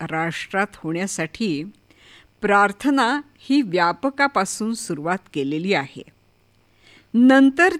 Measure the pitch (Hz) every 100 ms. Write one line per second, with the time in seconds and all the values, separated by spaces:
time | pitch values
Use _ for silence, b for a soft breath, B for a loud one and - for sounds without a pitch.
0 | 165 160 165 - - 190 208 - 160 170
1 | 190 - 160 - 226 143 185 - _ b
2 | b b b _ 202 202 202 202 277 269
3 | 247 277 - _ - 277 220 165 - 233
4 | 277 269 277 208 190 - 220 226 - 160
5 | 156 185 _ 151 139 156 185 175 127 -
6 | - _ _ _ _ _ b b b b
7 | b 233 254 269 269 269 359 349